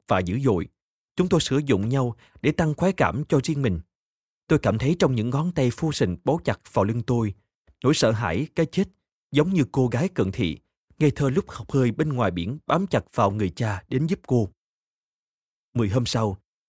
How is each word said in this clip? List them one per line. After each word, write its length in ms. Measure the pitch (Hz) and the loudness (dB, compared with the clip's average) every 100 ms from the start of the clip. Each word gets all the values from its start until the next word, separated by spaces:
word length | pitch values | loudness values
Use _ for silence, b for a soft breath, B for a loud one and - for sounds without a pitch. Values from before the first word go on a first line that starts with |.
| - | -2
và 120 | 95 | 0
dữ 200 | 87 120 | 0 0
dội, 280 | 135 90 76 _ _ _ _ - | 2 0 -2 _ _ _ _ -2
chúng 140 | 180 | 2
tôi 120 | 170 | 2
sử 200 | - 135 139 | 2 -2 2
dụng 240 | 98 110 | 0 2
nhau 260 | 135 123 - b b | 0 -2 -6 b b
để 100 | 151 | -2
tăng 220 | 151 160 | 0 0
khoái 200 | 147 180 | 2 -2
cảm 300 | 190 82 117 - | 2 0 0 0
cho 100 | 143 | 0
riêng 180 | 127 143 | 0 -2
mình. 180 | 123 82 - _ _ _ _ _ - | 0 -2 -6 _ _ _ _ _ 0
Tôi 120 | 156 | 2
cảm 180 | 107 110 | 2 0
thấy 180 | 131 170 | 0 2
trong 160 | 175 120 | 2 2
những 140 | 117 | 0
ngón 220 | 139 175 | 0 -2
tay 200 | 156 123 | 0 0
phu 200 | - 160 | 0 -4
sình 260 | - 104 87 | 0 -2 0
bấu 160 | 123 165 | 0 0
chặt 160 | 139 101 - | 0 -6 -4
vào 120 | 113 101 | 0 0
lưng 180 | 117 | -2
tôi, 300 | 117 120 110 - _ _ _ _ | -2 -2 -2 -6 _ _ _ _
nỗi 100 | 127 | 0
sợ 180 | 156 117 | 2 2
hãi 360 | 107 95 87 147 - | 2 -2 -2 -4 -2
cái 100 | 160 | -2
chết 180 | - 196 _ _ _ _ | -2 -4 _ _ _ _
giống 220 | 139 175 | 0 2
như 120 | 185 123 | 2 0
cô 160 | 139 123 | 0 0
gái 220 | 123 185 | 0 -2
cận 220 | - 95 | -2 -2
thị, 280 | 107 87 - _ _ _ - | -2 -4 -4 _ _ _ 0
ngây 120 | 147 | 0
thơ 180 | - 139 | 2 0
lúc 200 | 151 - | 0 -4
học 220 | - - | -12 -2
hơi 200 | 139 123 | 0 2
bên 220 | 110 156 | 0 -2
ngoài 180 | 123 101 | 0 -2
biển 260 | 87 87 151 - | -2 -6 -8 -2
bám 200 | 165 196 | -2 0
chặt 280 | 120 - - | -2 -2 0
vào 160 | 101 | 0
người 180 | 107 95 | 2 -4
cha 340 | - 113 101 - | -2 -4 -4 -4
đến 200 | 131 156 | -2 -2
giúp 120 | 196 - | -4 0
cô. 220 | 123 98 _ _ _ _ _ _ _ _ _ _ _ _ | 0 0 _ _ _ _ _ _ _ _ _ _ _ _
Mười 160 | 123 104 | -2 0
hôm 160 | 120 117 | 0 0
sau, 320 | 120 110 95 _ _ | -2 -2 -4 _ _